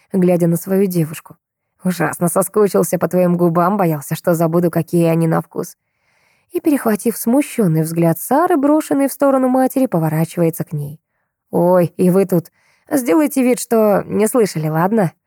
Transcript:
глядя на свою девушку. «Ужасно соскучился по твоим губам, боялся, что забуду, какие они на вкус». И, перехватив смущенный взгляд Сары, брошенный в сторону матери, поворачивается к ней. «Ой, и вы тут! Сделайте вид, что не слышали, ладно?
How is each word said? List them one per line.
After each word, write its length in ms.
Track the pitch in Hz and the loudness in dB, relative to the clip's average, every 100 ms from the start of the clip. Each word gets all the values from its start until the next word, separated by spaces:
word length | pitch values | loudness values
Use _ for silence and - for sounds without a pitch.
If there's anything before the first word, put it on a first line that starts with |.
| _ | _
глядя 340 | 190 180 175 170 | 0 2 2 0
на 100 | 170 | -2
свою 300 | 190 190 196 | -2 -2 0
девушку. 500 | 180 156 165 - - _ _ _ _ | 0 -4 -6 -20 -20 _ _ _ _
«Ужасно 440 | 185 175 156 - 175 | -4 -2 -2 -2 -2
соскучился 720 | 190 190 214 208 196 185 180 | -2 -2 0 2 0 0 -2
по 100 | 165 | -2
твоим 280 | 180 180 175 | 0 2 2
губам, 400 | 175 165 175 208 | 2 2 0 2
боялся, 380 | 175 151 - | 0 -2 -6
что 200 | 160 - | -6 -2
забуду, 360 | 165 165 170 175 | 0 0 0 0
какие 360 | 170 156 175 170 | -2 -2 0 2
они 200 | 165 165 | 2 0
на 140 | 165 | 0
вкус». 360 | - - 180 - _ _ _ _ _ _ _ | -4 -8 -10 -12 _ _ _ _ _ _ _
И, 100 | 349 | -4
перехватив 560 | 330 285 226 208 233 - | 0 0 0 -2 -2 -2
смущенный 680 | - 262 285 - 190 156 | 0 0 0 0 0 0
взгляд 360 | 160 165 170 165 | -2 0 0 0
Сары, 380 | - 269 349 349 | 0 0 2 2
брошенный 520 | 285 311 - 277 277 | 2 0 0 -2 -2
в 40 | |
сторону 360 | - 285 269 254 | 0 0 2 0
матери, 380 | 262 262 269 262 | 0 0 0 0
поворачивается 760 | 170 160 156 165 - 165 160 | 0 0 -2 -2 0 -2 -2
к 80 | 160 | -8
ней. 280 | 147 143 156 _ _ _ _ _ | -8 -10 -14 _ _ _ _ _
«Ой, 420 | 180 175 180 170 - | 0 2 2 2 0
и 140 | 185 | 2
вы 160 | 185 190 | 2 2
тут! 260 | 175 - _ _ _ - | -2 -4 _ _ _ -4
Сделайте 520 | 294 240 320 294 269 | -2 0 0 0 0
вид, 160 | 247 240 | 0 0
что 440 | - 226 214 190 - | 0 2 2 2 0
не 200 | 190 220 | -2 0
слышали, 420 | 254 202 160 156 | 2 0 -2 -4
ладно? 440 | 156 185 220 175 - | 0 0 0 0 -4